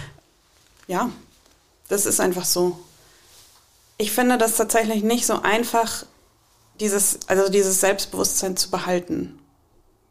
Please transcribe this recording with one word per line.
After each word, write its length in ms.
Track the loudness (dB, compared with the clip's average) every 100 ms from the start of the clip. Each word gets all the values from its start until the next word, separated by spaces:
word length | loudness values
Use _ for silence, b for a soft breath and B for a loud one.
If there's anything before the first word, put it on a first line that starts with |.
| B B _ _ _ _ _ _ -6
Ja, 240 | -2 -2 -6 -18 _ _ _ _ _ -4
das 180 | -2 0
ist 140 | 2
einfach 260 | 0 0 -2
so. 320 | 2 0 -2 -12 b b b b b b b _ _ _ -6
Ich 140 | -4
finde 260 | 0 2 4
das 180 | 2 2
tatsächlich 460 | 2 2 2 0
nicht 220 | 2 0 0
so 160 | 0
einfach, 640 | 2 0 2 0 0 -4 -12 _ _ _ _ _ _ -6
dieses, 420 | -2 0 0 -2 0
also 220 | 2 2
dieses 300 | 2 2 2
Selbstbewusstsein 760 | 2 0 -2 -2 -2 0 -2 -2
zu 140 | -2
behalten. 720 | -4 -2 -2 -2 -6 -6 -10 _ _ _ _ _ _ _